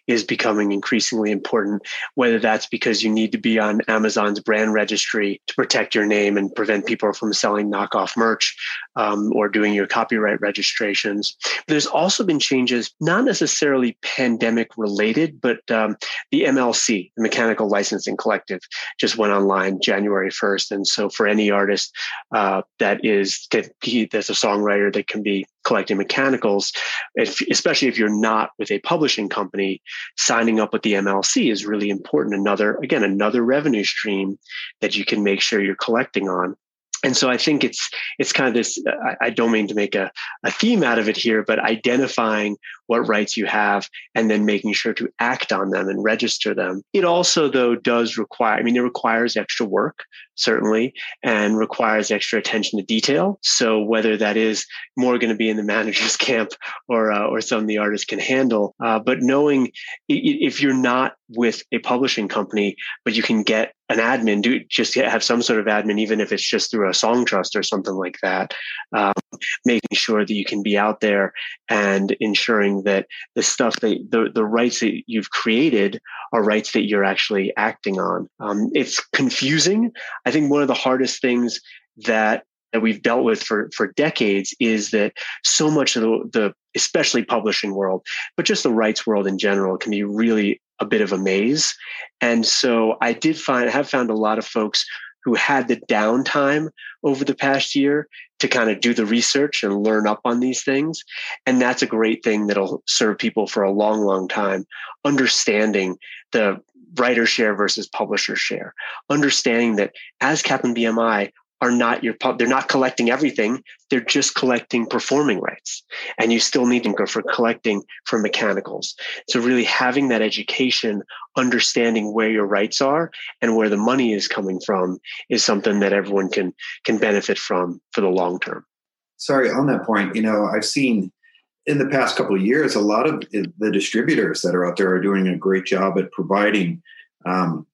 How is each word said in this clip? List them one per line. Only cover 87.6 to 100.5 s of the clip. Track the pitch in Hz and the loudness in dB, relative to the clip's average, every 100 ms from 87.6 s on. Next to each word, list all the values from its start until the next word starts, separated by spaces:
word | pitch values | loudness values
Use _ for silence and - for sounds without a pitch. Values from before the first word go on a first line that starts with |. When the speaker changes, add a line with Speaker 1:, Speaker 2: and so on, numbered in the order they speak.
| 104 | -2
Speaker 1:
world, | 98 95 92 - - - - | -2 -2 -2 -4 -10 -8 -2
but | - | 0
just | 202 | 0
the | 139 | 2
rights | 113 110 107 - | 2 2 0 0
world | 101 98 | 0 0
in | 95 | 0
general | 101 98 95 92 | 0 2 0 -2
can | 110 | -2
be | 104 | -2
really | 101 104 117 110 101 - _ - | -2 0 2 2 2 -2 _ -8
a | |
bit | 104 110 | -2 0
of | 101 | 0
a | 95 | 0
maze. | 95 95 113 156 - - - - - - | 0 2 2 0 -2 -4 -12 -16 -16 -4
And | 120 117 | 0 2
so | 110 - 127 117 110 - | 2 2 2 2 2 2
I | 117 | 0
did | 113 156 156 | 0 0 0
find, | - 127 117 | 0 0 2
have | 127 139 | 0 0
found | 135 117 | 0 0
a | |
lot | 107 107 110 | 2 2 0
of | |
folks | - 117 107 - - - - - | -2 -2 0 -2 -4 -10 -18 -6
who | 127 | 0
had | 110 - 135 123 | 0 2 2 0
the | - - | -2 0
downtime | 110 107 127 139 147 139 151 156 - - - | 0 2 2 0 2 2 2 -2 -8 -20 -4
over | 143 135 | -2 0
the | 143 | 0
past | 135 139 135 - | 0 0 0 0
year | 139 139 147 147 - - - | 0 2 0 -2 -12 -14 -4
to | - | 0
kind | 123 110 | 2 2
of | 95 | 2
do | 120 | 0
the | 117 104 | 2 2
research | 117 - 139 147 - | 2 2 2 0 0
and | 104 101 | -2 0
learn | 107 107 107 | 2 2 2
up | 104 | 0
on | 123 120 | -2 0
these | 127 | 0